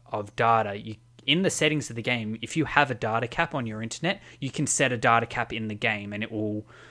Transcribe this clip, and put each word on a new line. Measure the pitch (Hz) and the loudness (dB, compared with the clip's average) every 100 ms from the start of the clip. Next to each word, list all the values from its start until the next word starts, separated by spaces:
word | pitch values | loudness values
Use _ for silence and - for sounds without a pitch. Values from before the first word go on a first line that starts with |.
| - | -10
of | 110 101 | -8 -6
data. | - 117 113 107 104 | 2 4 6 4 -4
You, | 110 107 _ - - | -10 -12 _ -6 0
in | 156 | 2
the | 185 | 2
settings | - 151 151 123 | 2 2 2 -2
of | 120 | -4
the | |
game, | 117 120 107 113 | -2 -2 -2 -6
if | - 165 | -4 -2
you | |
have | 139 - 139 | 0 2 2
a | |
data | 120 113 113 120 | 2 0 0 -2
cap | - 135 | -2 -2
on | 147 117 | -2 -4
your | 107 | -6
internet, | 113 - 165 202 - - | -8 -4 -4 -4 -8 -10
you | 135 | -6
can | - 147 | -2 -2
set | - 135 | 2 2
a | 123 | 2
data | 123 117 113 | 4 4 4
cap | - 113 | -2 -4
in | 113 110 | -4 -6
the | |
game, | 104 117 107 104 | -2 -2 -2 -4
and | 104 | -6
it | 113 | -4
will, | 113 107 107 110 - - | -2 -2 -4 -8 -16 -20